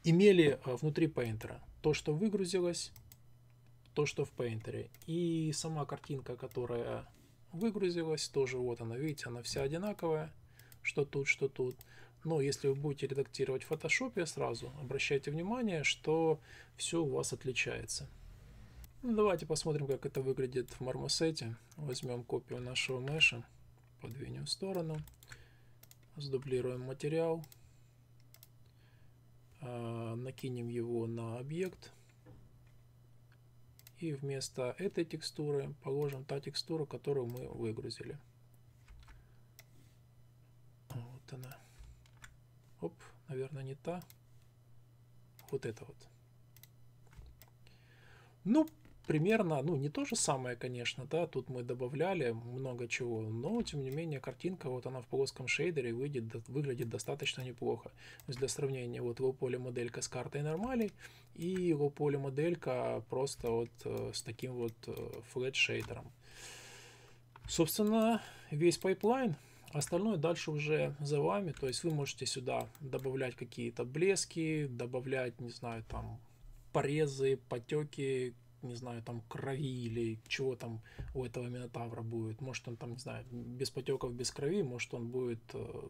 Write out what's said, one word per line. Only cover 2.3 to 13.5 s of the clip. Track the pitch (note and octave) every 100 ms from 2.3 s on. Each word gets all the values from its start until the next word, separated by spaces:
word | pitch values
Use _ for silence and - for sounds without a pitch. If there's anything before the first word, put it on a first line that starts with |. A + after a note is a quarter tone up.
| G3 F3+ F#3 F3 E3+ - - - - - - - - - - -
то, | - D3
что | -
в | C#3 -
Painter. | A#2+ A2 A#2+ A2+ - - -
И | E3 E3+ E3 D#3
сама | D3 E3 D#3+
картинка, | C#3 C#3 - C3+ A#2+ B2
которая | B2+ - A#2+ A#2+ A#2+ A#2 - - - - -
выгрузилась, | E3 A3+ G3+ F#3 F3 D#3+ D3+ -
тоже | C#3+ C3 B2+
вот | B2 A#2
она, | A#2 A#2
видите, | D#3 C#3+ B2
она | A#2+
вся | A#2 D3
одинаковая, | C#3 E3 G#3 G3+ E3+ D#3 D#3 - - - - -
что | - -
тут, | C#3 C#3+ C#3
что | - C#3
тут. | - B2+ - - - - -
Но | D#3 D#3+
если | C#3 C3 C#3
вы | C3+
будете | D3+ C#3 C3+
редактировать | C3+ C3+ - C3+